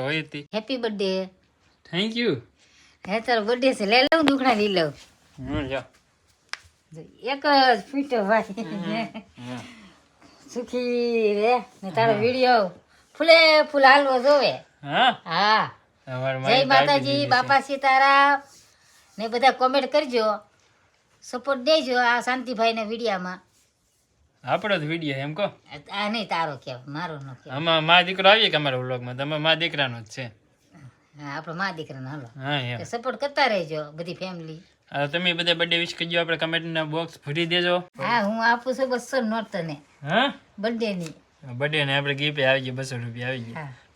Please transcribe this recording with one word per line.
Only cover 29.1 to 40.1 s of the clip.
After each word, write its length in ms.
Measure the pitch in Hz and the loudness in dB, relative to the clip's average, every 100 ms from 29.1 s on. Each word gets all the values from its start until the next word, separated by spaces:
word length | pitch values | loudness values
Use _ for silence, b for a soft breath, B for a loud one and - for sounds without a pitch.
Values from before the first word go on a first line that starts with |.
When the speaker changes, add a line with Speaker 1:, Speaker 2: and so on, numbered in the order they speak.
| 127 | -8
Speaker 1:
તમે 200 | 143 151 156 | -6 -2 0
મા 80 | 156 | 0
દીકરાનો 360 | 165 151 131 117 113 | -2 -2 -4 -6 -14
જ 20 | - | -14
છે. 140 | 113 _ _ _ _ 160 135 _ _ 147 | -14 _ _ _ _ -20 -20 _ _ -18
Speaker 2:
હા, 160 | 143 147 | -12 -12
આપણો 180 | 165 165 | -10 -6
મા 80 | 196 160 | -6 -6
દીકરાનો, 280 | 147 135 131 | -12 -12 -12
હાલો. 140 | 147 120 139 135 | -12 -14 -10 -4
Speaker 1:
હા, 160 | 147 123 | -4 -4
એમ. 100 | 117 | -8
Speaker 2:
તો 60 | - | -8
સપોર્ટ 260 | 233 254 220 | -8 -6 -6
કરતા 240 | 285 285 262 202 | -4 0 0 0
રહેજો 260 | 156 156 147 156 | -4 -6 -8 -10
બધી 200 | 170 165 | -12 -10
ફેમિલી. 400 | 185 180 160 160 _ _ _ | -10 -12 -14 -16 _ _ _
Speaker 1:
હા, 160 | 143 143 | -4 -2
તમે 220 | 170 180 170 | -2 -2 0
બધા 200 | 175 170 | 0 0
બર્થડે 180 | 170 170 | 0 0
વિશ 120 | 170 - | -2 -6
કરજો, 180 | 170 170 | -2 -2
આપણે 180 | 165 160 | 0 -2
કમેન્ટના 440 | 165 165 165 160 156 | -2 -4 -4 -6 -4
બોક્સ 200 | 156 165 - 147 | -4 -6 -10 -8
ભરી 200 | 147 170 | -4 0
દેજો. 220 | 175 175 180 180 - | 0 2 0 -2 -8
Speaker 2:
હા, 200 | 196 233 202 | -2 0 0
હું 140 | 226 226 | 0 2
આપું 280 | 240 262 254 | 0 0 -2
છું 120 | 262 | -2
બસો 320 | 247 - 269 220 | -2 -2 -2 -2
નોટ 180 | 226 214 | -4 -6
તને. 220 | 190 165 143 - _ | -8 -6 -10 -14 _
Speaker 1:
હા? 180 | 139 | -2